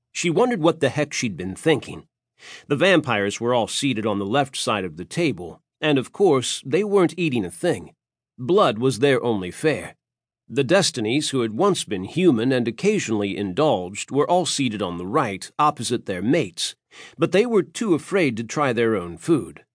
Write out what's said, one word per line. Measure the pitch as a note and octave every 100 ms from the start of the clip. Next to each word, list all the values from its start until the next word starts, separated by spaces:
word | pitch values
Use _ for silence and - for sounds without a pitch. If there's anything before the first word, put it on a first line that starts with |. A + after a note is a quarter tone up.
| _
she | - F3
wondered | D#3+ B3 A3
what | D#3+ E3
the | C3+
heck | - G2
she'd | - A#2+ D#2+
been | F2+ F#2
thinking. | D#3+ B2+ - - - _ _ _ - - -
The | C#3+
vampires | F#3 E3+ B2+ G#2+ G2+ -
were | A#2
all | B2 G2+
seated | - C#3 A2 G#2+
on | G2+
the | G2
left | C3+ C#3 -
side | - G#2
of | F#2 D#2
the | F2
table, | E3 E3 F#2 E2 - _ _
and | D3+ C#3
of | A2+
course, | - G3 C3 - - C#3
they | D#3+
weren't | G#3 G3+ E3 F3
eating | E3 A#2 F2+
a |
thing. | - F3 G#2 D#2 _ _ _ _ -
Blood | B2+ G3 D#3+ A2
was | C3 G#2+
their | C#3+ B2+
only | A#2+ G#2 F2+
fare. | - D#3 A2 - - _ _ _ _ _
The | A#2
Destinies, | C3 F#3+ - B2+ G#2+ C#3 D3
who | C3+
had | A#2 A2
once | G3+ F3
been | - F#2+ F#2+
human | D#3+ F#3 A2+ B2+
and | B2+ A#2
occasionally | A#2 G3 G#3 A2+ G#2+ G2+ F#2+
indulged, | G2+ F2+ D3+ G#2 F2+ G#2 -
were | C3+ -
all | F3+ D#3
seated | - B2+ G#2
on | F#2 F2
the | F2+
right, | C#3+ A#2+ F#2+ - -
opposite | - - A2+ B2 -
their | F2+
mates, | G#2 E3 G2 - - - _ - - -
but | D#3+
they | F#3 A#3+
were | A3
too | - - A3+
afraid | D3 - G3 D3 A2
to | A2+
try | D#3 C#3
their | A#2 A2+ G#2
own | F2 E2
food. | - D3+ D#2+ - _